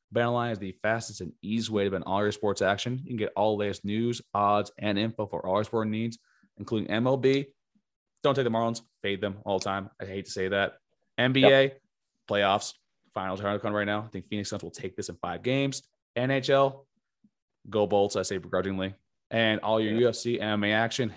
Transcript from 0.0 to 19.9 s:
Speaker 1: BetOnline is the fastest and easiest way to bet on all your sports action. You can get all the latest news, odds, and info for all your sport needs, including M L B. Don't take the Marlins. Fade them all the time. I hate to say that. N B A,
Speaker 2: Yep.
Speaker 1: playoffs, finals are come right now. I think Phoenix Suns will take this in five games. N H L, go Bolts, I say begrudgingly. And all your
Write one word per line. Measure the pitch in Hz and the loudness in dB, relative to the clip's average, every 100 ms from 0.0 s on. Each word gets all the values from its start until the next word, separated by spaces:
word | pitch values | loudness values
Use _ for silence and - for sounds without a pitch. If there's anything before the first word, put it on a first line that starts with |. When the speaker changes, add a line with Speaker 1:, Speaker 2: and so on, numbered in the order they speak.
| _ | _
Speaker 1:
BetOnline | 107 120 120 120 | -2 0 0 -2
is | 107 | -6
the | 98 90 | -8 -6
fastest | 107 113 117 107 | -2 -2 -4 -10
and | 92 - | -12 -10
easiest | 98 113 104 | -4 -4 -2
way | 107 | 0
to | 101 | 0
bet | 95 | -2
on | - | -2
all | 95 | 0
your | 104 | 0
sports | 101 104 98 | 0 -2 0
action. | 95 104 123 127 | 2 0 -2 -6
You | 135 | -6
can | 120 | -4
get | 104 - | -4 0
all | 107 104 | 2 2
the | 104 | -2
latest | 95 98 | -4 -4
news, | 107 117 117 - | -2 -2 -4 -4
odds, | 101 101 104 101 - | 0 2 2 0 -4
and | 104 101 | -2 0
info | 113 113 104 | 0 -2 -6
for | - 92 | -4 0
all | 95 | 0
your | 107 | 0
sport | 113 107 | -2 0
needs, | 110 117 113 _ _ _ _ | -2 -4 -6 _ _ _ _
including | 104 113 98 | -4 -4 0
M | 107 123 | 0 2
L | 135 | 2
B. | 131 135 139 _ _ _ _ _ _ _ | 4 2 0 _ _ _ _ _ _ _
Don't | 147 | 0
take | 135 | 2
the | 123 | 2
Marlins. | 113 117 113 - _ | 2 0 -2 -10 _
Fade | 101 98 | -4 -2
them | 101 98 104 | -4 -6 -2
all | 95 | -2
the | 101 | 0
time. | 98 98 _ | -4 -6 _
I | 95 | -10
hate | 98 92 | -8 -8
to | |
say | - 95 | -4 0
that. | 98 98 - _ _ _ - | 0 0 -2 _ _ _ 0
N | 127 | 2
B | 131 | 6
A, | 131 135 | 8 8
Speaker 2:
Yep. | 135 135 _ _ _ _ - | 6 0 _ _ _ _ -4
Speaker 1:
playoffs, | 101 98 101 - - _ _ _ | 2 4 4 0 -12 _ _ _
finals | - 95 95 | -8 -6 -4
are | 101 104 | -2 -2
come | 104 | -2
right | 104 101 | -2 0
now. | 104 | -2
I | 110 | -4
think | 98 92 | -12 -8
Phoenix | 107 101 | -6 -6
Suns | 101 | -8
will | 87 | -10
take | - 95 - | -10 -12 -10
this | 98 | -12
in | 92 | -8
five | 90 87 | -8 -6
games. | 113 131 139 131 - _ _ - | -2 0 -2 -4 -12 _ _ -4
N | 127 | 0
H | 135 131 | 0 4
L, | 135 139 135 _ _ _ _ _ _ _ _ - | 4 4 0 _ _ _ _ _ _ _ _ -4
go | 107 101 | 0 4
Bolts, | 101 101 104 | 4 4 2
I | |
say | 92 98 | -2 -4
begrudgingly. | 90 92 95 95 95 98 _ _ _ | -2 -2 -2 -2 -4 -8 _ _ _
And | 113 113 107 | 0 2 2
all | 104 110 | 2 0
your | 110 | 2